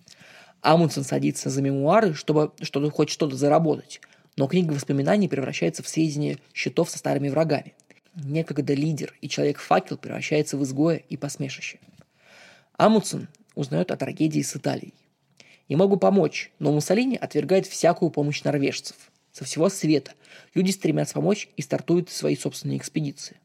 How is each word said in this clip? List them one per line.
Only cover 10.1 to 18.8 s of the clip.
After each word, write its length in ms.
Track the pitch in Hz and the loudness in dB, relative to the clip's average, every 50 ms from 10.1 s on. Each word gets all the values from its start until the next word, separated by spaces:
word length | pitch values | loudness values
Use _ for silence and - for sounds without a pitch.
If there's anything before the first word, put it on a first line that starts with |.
| 110 120 135 - 156 151 151 - - | -10 -8 -4 -2 0 0 0 0 -2
в 80 | 139 143 | -4 -4
изгоя 320 | 131 131 135 156 170 160 | -2 0 0 2 2 0
и 220 | 139 - - - 135 | -2 -4 -10 -10 -8
посмешище. 600 | - 143 - - 139 131 - - - - - - _ _ _ _ - _ _ _ _ _ - - - - - _ _ _ _ | -8 -8 -8 -8 -8 -8 -10 -10 -12 -14 -14 -16 _ _ _ _ -20 _ _ _ _ _ -20 -20 -20 -20 -20 _ _ _ _
Амундсен 520 | - - 107 110 202 - - - - - - _ _ _ _ - | 4 6 6 6 4 2 -2 -6 -8 -10 -12 _ _ _ _ -8
узнает 360 | - 143 131 147 165 180 - | -6 -6 -2 -2 -2 -2 -2
о 60 | - | -4
трагедии 460 | - - - - - 151 156 151 147 | -4 -6 -6 -2 0 0 0 0 0
с 140 | 139 - - | -2 -4 -6
Италией. 380 | 135 - 139 - - - - - _ _ _ _ _ _ _ _ _ - _ - _ _ - | -4 -4 -4 -4 -4 -8 -12 -20 _ _ _ _ _ _ _ _ _ -20 _ -20 _ _ 0
«Я 80 | 139 | 2
могу 200 | 156 196 196 202 | 4 4 6 4
помочь, 540 | 175 190 190 196 196 160 143 - - - - _ - | 4 4 6 6 6 4 2 0 -4 -12 -12 _ -2
но 140 | 151 143 | 0 2
Муссолини 440 | 151 151 147 - 185 226 254 269 233 | 2 2 2 2 2 2 2 0 -2
отвергает 500 | - 151 - - 151 147 143 185 190 185 | -4 -4 -4 -2 -2 2 2 2 2 2
всякую 440 | - - - - 165 170 - 175 151 | 0 -2 2 2 2 4 4 0 0
помощь 320 | - 151 143 147 139 - | 0 0 -2 -2 -2 -2
норвежцев. 540 | - 143 143 143 139 139 127 - | -2 -2 0 0 0 0 -2 -4